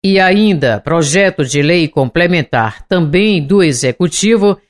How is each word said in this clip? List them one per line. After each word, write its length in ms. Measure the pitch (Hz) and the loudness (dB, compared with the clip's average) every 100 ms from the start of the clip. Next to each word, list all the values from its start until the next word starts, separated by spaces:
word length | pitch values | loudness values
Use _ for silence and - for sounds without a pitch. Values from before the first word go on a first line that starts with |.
E 160 | 190 190 | -2 2
ainda, 580 | 185 185 214 170 131 104 | 2 2 2 2 0 -2
projeto 640 | - 165 143 175 196 180 | -2 -2 0 0 0 0
de 180 | 131 143 | -4 -2
lei 260 | 147 175 151 | 0 0 0
complementar 1000 | - 127 165 175 175 143 123 110 - - | -2 -2 0 0 0 -2 -2 -4 -6 -4
também 580 | 185 156 170 214 190 | -2 0 0 0 0
do 160 | 143 196 | 0 2
Executivo, 960 | 170 123 131 120 175 - 202 226 202 190 | 2 0 -4 -2 -4 -2 0 2 0 -2